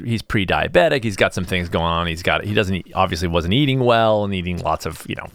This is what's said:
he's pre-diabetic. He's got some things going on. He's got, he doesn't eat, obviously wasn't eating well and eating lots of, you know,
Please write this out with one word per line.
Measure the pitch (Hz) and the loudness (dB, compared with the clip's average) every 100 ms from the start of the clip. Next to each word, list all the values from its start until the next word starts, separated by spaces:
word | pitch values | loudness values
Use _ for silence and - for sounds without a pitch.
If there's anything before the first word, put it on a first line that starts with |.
he's | 120 110 | -4 -4
pre-diabetic. | - 110 87 78 82 180 165 143 | -2 -2 0 0 2 4 4 2
He's | 110 95 | 0 0
got | 101 | 0
some | - 87 | 0 -2
things | 92 87 | -2 -2
going | 87 82 | 0 0
on. | 85 85 | 0 -2
He's | 82 | -2
got, | 87 78 | 0 0
he | 101 | 0
doesn't | 107 95 | -4 -2
eat, | 92 - 90 | -4 -4 -2
obviously | 92 85 90 | 0 0 -2
wasn't | 85 82 | 0 0
eating | 120 143 131 | 2 2 2
well | 120 117 113 107 | 4 4 4 2
and | 101 | 0
eating | 95 87 87 | -2 -4 -4
lots | 80 80 - | -2 -4 -4
of, | 76 - | -10 -10
you | - | -10
know, | - | -10